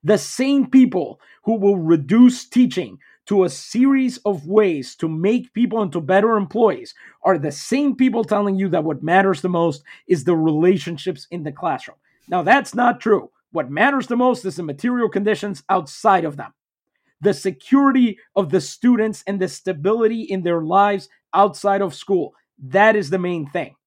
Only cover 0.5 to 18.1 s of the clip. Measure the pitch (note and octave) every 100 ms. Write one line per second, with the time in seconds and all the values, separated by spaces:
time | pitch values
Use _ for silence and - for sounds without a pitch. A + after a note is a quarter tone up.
0.5 | C#4 B3+ C4 B3 F3+ D3 - _ _ -
1.5 | A3 G3+ G3 D#3+ E3 C3 A3 B3 B3 -
2.5 | A#3+ B3 - B2+ F#2+ _ _ - G3+ F3+
3.5 | - - A3+ C4+ C4+ C4 B3 G#3 F#3 D3
4.5 | G#3 G3+ D3+ B2+ - D#3+ D#3+ F#3 A#3+ -
5.5 | G#3+ A#3+ A3+ G3 E3+ C#3+ F#3+ A3 A3 F#3
6.5 | G#3+ A3 B2+ A#2 - - _ - E3+ C#3+
7.5 | C#3 - C4 C#4+ - C4 A3+ A3 G#3 G3+
8.5 | F#3+ G3 E3+ D#3 C#3+ D3+ F3+ G3 E3+ F#3
9.5 | F3 E3+ C#3+ - - - F3 F3 E3 D#3+
10.5 | D3+ F3 F#3+ E3+ D#3+ F#3+ D3+ - F3 D3+
11.5 | C#3+ F3 C3+ - _ _ _ _ F3+ E3
12.5 | C4+ - G#3 A#3+ D3 A3 G3 - _ _
13.5 | E3 B2+ D3 A#3+ C#4 - A#3+ B3 B3 F#3
14.5 | E3 D#3+ C#3+ A#3+ B3 A3+ F#3+ G#3 G#3 G#3
15.5 | F#3+ - F#3+ D3 - A3 F#3+ D#3+ C#3+ C#3
16.5 | _ _ _ _ _ _ _ F3 G3 G3
17.5 | - - C4+ C#4 C4 A#3+